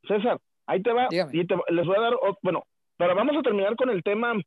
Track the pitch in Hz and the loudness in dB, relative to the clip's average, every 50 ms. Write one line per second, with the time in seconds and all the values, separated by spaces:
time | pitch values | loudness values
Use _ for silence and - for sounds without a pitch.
0 | - - 196 214 196 247 185 - _ _ _ _ _ - 151 190 196 240 226 240 | -2 0 -2 0 0 0 -2 -2 _ _ _ _ _ -4 -4 0 0 0 0 2
1 | 254 240 170 175 175 143 139 165 180 180 196 180 - - 170 170 160 165 190 208 | 0 0 0 -2 -2 0 -2 -2 0 0 -2 -2 0 0 0 0 2 2 2 2
2 | 233 233 214 - 185 196 190 - - 185 170 147 - _ _ _ _ _ _ - | 2 0 0 0 0 -2 -2 -2 -4 -2 -2 -2 -6 _ _ _ _ _ _ 0
3 | 175 175 180 190 233 285 294 320 285 262 214 202 196 202 233 233 262 254 226 175 | 0 2 2 2 2 2 0 0 0 0 0 2 0 0 0 0 0 0 0 -2
4 | - 202 208 220 240 233 233 208 160 | 0 -2 -2 0 0 -2 -2 -4 -6